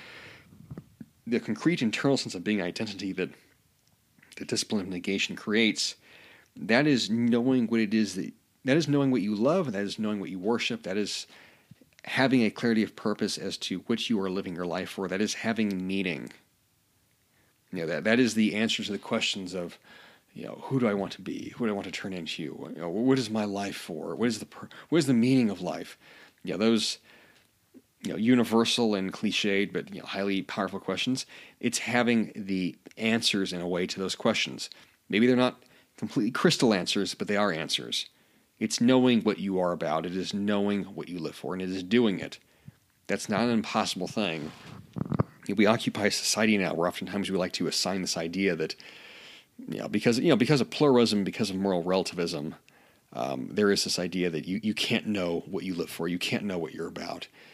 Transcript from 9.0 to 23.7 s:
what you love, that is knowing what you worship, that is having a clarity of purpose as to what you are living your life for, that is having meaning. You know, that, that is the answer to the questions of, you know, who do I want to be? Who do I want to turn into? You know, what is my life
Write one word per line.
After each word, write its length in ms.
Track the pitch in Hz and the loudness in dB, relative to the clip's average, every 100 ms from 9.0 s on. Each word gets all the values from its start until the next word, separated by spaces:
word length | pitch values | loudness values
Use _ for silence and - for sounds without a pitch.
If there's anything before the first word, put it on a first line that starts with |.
| 139 | 4
what 120 | 123 | 2
you 120 | 101 | 0
love, 380 | 104 127 185 147 | 2 2 2 0
that 100 | 98 | -2
is 160 | 101 104 | -4 -4
knowing 220 | 107 104 | -4 -4
what 80 | 95 | -6
you 100 | 95 | -4
worship, 440 | 95 117 - 117 | 0 0 -2 -4
that 160 | - 98 | -4 -4
is 280 | 98 - - - - _ - - _ _ | -4 -6 -10 -18 -20 _ -20 -20 _ _
having 400 | - - 131 127 | -4 0 4 4
a 60 | 110 | 4
clarity 320 | - 120 113 | 2 2 2
of 120 | 98 - | 2 -2
purpose 420 | 110 104 104 - | -4 -2 -2 -4
as 180 | 95 - | -6 -6
to 220 | - 92 - | -6 -4 -2
what 240 | 113 - | -2 0
you 100 | 110 | 0
are 80 | 95 | 0
living 260 | 92 92 | -2 -4
your 120 | 85 87 | -4 -4
life 240 | 85 92 | -4 -6
for, 180 | - 92 | -6 -2
that 120 | 95 | 0
is 140 | 104 | 0
having 520 | - 113 113 107 92 92 | -2 -2 0 0 -2 -2
meaning. 440 | 98 92 73 60 - _ _ _ _ _ _ _ _ _ _ _ _ _ | -2 -2 -4 -8 -16 _ _ _ _ _ _ _ _ _ _ _ _ _
You 80 | 90 | -8
know, 60 | 80 | -4
that, 180 | 78 | -2
that 140 | 98 117 | 2 4
is 160 | 123 | 4
the 220 | 113 107 104 | 4 2 2
answer 260 | 110 - | 0 -2
to 100 | 98 | -4
the 60 | 98 | -8
questions 560 | - 113 - 101 90 | -4 -2 -2 -4 -6
of, 240 | 92 85 - - - - - _ | -6 -8 -10 -20 -20 -20 -20 _
you 100 | - | -14
know, 160 | - - | -12 -10
who 160 | - 135 | -2 2
do 80 | 117 | 2
I 60 | |
want 180 | 101 95 | 2 -2
to 100 | - | -6
be? 320 | 92 - 98 - | -8 -8 -10 -4
Who 80 | |
do 60 | 113 | -2
I 40 | |
want 120 | 101 92 | -2 -6
to 60 | |
turn 200 | - 104 | -8 -8
into? 300 | 92 78 - | -8 -8 -8
You 320 | 78 - 67 - | -8 -8 -12 -8
know, 120 | 85 | -4
what 300 | 95 127 135 | 0 4 4
is 120 | 110 | 2
my 140 | 110 | -2
life 320 | 104 98 98 | -2 -2 -4